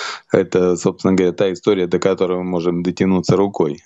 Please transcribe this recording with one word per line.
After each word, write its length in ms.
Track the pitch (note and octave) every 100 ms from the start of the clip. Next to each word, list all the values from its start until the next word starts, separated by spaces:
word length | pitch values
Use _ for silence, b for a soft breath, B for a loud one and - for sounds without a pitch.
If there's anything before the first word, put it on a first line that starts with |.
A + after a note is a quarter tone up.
| B B -
Это, 440 | G#2+ F2+ F#2 F2+ F2
собственно 360 | G2 F#2 G2+ F#2+
говоря, 180 | F#2
та 180 | F2 G2
история, 340 | F2 - G2+ F2+
до 120 | F2
которой 380 | G2 F#2+ F#2 F2+
мы 60 |
можем 380 | F2+ F2 E2+ F2
дотянуться 540 | F2 F2 F#2+ F#2+ F2 F#2
рукой, 480 | G2+ G2+ D#2+ C#2